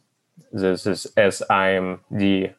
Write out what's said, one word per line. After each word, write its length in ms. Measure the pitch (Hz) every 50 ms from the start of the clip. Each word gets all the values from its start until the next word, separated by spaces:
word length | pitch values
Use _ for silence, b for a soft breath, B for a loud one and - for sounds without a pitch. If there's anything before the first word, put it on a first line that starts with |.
| _ _ _ _ _ _ _ _ - _
this 360 | - 101 95 92 92 85 -
is 200 | 104 90 - - - -
S 260 | 113 104 95 90 - - -
I 220 | 104 98 95 95 95
M 280 | 92 92 92 90 - _ - -
D 340 | 104 98 98 98 95 95 - -